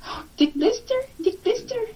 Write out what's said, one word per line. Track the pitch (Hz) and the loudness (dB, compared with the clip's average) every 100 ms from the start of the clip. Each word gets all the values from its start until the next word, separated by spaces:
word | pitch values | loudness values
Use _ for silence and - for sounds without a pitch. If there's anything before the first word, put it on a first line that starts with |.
<gasps> | - - - - | -10 -12 -12 2
Dick | 294 | 2
blister? | 285 320 466 - 508 539 - | 4 2 2 -2 -2 -2 -2
Dick | 339 392 | -2 0
blister? | 370 466 - 494 440 | -2 -2 -2 -6 -6